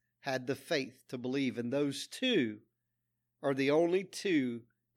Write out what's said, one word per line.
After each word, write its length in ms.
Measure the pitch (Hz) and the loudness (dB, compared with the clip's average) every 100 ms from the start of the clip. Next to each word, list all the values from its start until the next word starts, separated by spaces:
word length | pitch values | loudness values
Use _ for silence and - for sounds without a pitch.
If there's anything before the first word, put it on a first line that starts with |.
| _ _ | _ _
had 260 | 143 131 127 | -6 -4 -4
the 80 | 135 | -6
faith 480 | - 156 131 - - | -2 -2 -2 -10 -10
to 80 | 131 | -6
believe, 400 | 123 139 131 110 | -2 0 0 -2
and 140 | 120 | -2
those 360 | 139 147 135 - | 0 0 -4 -10
two 540 | - 254 202 113 104 _ _ _ _ _ _ _ _ | -4 0 2 2 -2 _ _ _ _ _ _ _ _
are 120 | 139 | -2
the 160 | 135 135 | 2 4
only 340 | 156 170 185 | 4 4 2
two 600 | 190 - 202 156 123 117 120 _ _ | -2 -4 0 2 2 -2 -10 _ _